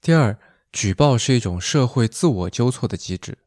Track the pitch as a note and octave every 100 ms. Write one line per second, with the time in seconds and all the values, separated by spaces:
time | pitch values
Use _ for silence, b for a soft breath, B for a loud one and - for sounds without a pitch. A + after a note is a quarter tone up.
0 | - E3 B2 G2+ b b b - G#2 F#2
1 | D3 B2 - B2+ G2+ F2 - D#3 B2+ B2+
2 | A2+ - C3 G#2 F2+ - A#2+ B2+ G#2+ F2+
3 | - F#2 - -